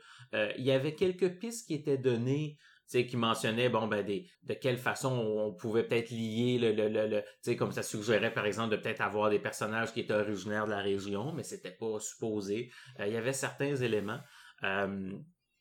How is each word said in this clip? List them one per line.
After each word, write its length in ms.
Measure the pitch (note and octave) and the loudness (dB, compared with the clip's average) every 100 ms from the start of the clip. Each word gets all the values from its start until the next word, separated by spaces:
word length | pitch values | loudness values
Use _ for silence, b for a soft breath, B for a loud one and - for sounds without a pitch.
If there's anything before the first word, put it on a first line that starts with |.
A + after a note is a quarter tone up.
| B B B A2 | B B B -2
Euh, 160 | G#2+ - | 0 0
il 80 | C3 | 2
y 60 | |
avait 220 | C3+ D3 | 2 2
quelques 460 | D#3 F#3 F3+ F#3 F3+ | 0 0 2 0 -2
pistes 280 | A3+ A3+ - | -8 -8 -6
qui 60 | D3+ | -4
étaient 220 | D3 C3+ | 0 2
données, 600 | B2+ A2+ B2 C#3+ D3+ D3+ | 2 2 2 0 -2 -10
tu 380 | - - - B2 | -20 -20 -2 0
sais, 80 | B2 | 2
qui 100 | A#2+ | 2
mentionnaient, 540 | A#2 A2 A#2+ A2+ B2 | 2 2 2 2 2
bon, 180 | A2+ A2 | 2 0
ben, 180 | G#2 G2 | 0 0
des, 220 | G2 B B | -4 B B
de 100 | - G#2+ | -8 -2
quelle 220 | C3 B2 | 0 0
façon 340 | B2 G2+ C3+ | 0 0 0
on 400 | B2 A2 G#2+ G#2+ | 0 0 0 -2
pouvait 300 | G2 A2+ A2+ A2 | -2 0 2 2
peut-être 220 | A#2 A2+ | 2 0
lier 460 | A#2 A2+ A2 B2 B2 | -4 -2 2 2 4
le, 140 | A#2 | 4
le, 160 | G#2+ G#2+ | 4 2
le, 180 | G#2+ G#2+ | 2 2
le, 140 | G#2 | 0
tu 40 | - B | -2 B
sais, 120 | - A#2+ | -2 0
comme 160 | G#2+ | 0
ça 100 | F#2+ | -2
suggérait, 520 | G#2 A2 G#2 G#2+ A2 | -4 -4 2 4 4
par 120 | G#2+ G#2 | 2 0
exemple, 300 | G2 A2+ G#2 | 0 0 0
de 60 | |
peut-être 180 | A#2 G#2+ | -2 -2
avoir 300 | A2 G#2 G#2+ | 0 2 4
des 100 | G2+ | 4
personnages 540 | G#2+ - G#2+ A2 A2+ | 0 -4 -2 -2 -2
qui 80 | A#2+ | -4
étaient 120 | - | 0
originaires 520 | G#2+ G#2 G2+ G2+ G#2 G#2+ | 2 2 -2 -2 0 0
de 60 | |
la 100 | G2+ | 0
région, 500 | G2 G2 G2 G2 C3 | 0 -2 -2 -4 -4
mais 120 | D#3+ | -6
c'était 280 | - G2+ F2+ | -8 -10 -12
pas 260 | - A2+ G#2+ | -8 -4 -4
supposé. 680 | - - A2+ G#2+ G2 G#2+ B2 B B - | -6 -6 -2 -2 -2 -2 -4 B B -6
Euh, 80 | G2+ | -2
il 60 | |
y 40 | A2+ | -2
avait 140 | A#2 | -2
certains 420 | C3+ B2 - C#3+ C#3 | -2 -4 -2 -2 0
éléments. 420 | B2 G#2+ G2 A#2 - B B B | 2 0 0 -6 -10 B B B
Euh, 500 | G2 G2 G2 G2 F#2+ G2 - _ _ _ | -2 0 0 -2 -6 -10 -14 _ _ _